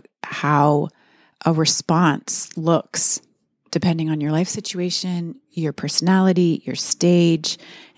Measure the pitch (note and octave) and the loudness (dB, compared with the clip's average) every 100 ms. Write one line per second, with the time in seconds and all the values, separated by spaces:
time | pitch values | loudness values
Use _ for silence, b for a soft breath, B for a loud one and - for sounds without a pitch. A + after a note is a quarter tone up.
0 | - _ - - C#3+ D3 D3 D3 D#3 b | -6 _ -14 -6 0 4 4 2 -2 b
1 | b b b b E3+ D#3+ D#3+ - - D#3+ | b b b b -2 0 0 -2 0 2
2 | E3+ - - - - - D#3+ E3 - - | 4 2 -4 -8 -8 -4 0 0 -2 -4
3 | - - - _ _ _ _ E3+ F3+ D#3+ | -4 -4 -10 _ _ _ _ -2 0 0
4 | D#3 D#3 D3 D#3 F#3 G#3+ - F3+ F3+ - | -2 -2 -2 -2 -2 -6 -10 -6 -6 -6
5 | F#3 F3 E3+ - _ E3+ D#3 - D3+ - | -6 -6 -8 -12 _ -6 -6 -6 -6 0
6 | E3+ F#3+ F#3+ F3+ E3+ D#3 - B2+ - - | 2 4 4 4 2 0 -4 -6 -6 0
7 | F3 F3 E3+ D#3+ D#3 - B B B | 2 4 4 2 -2 -10 B B B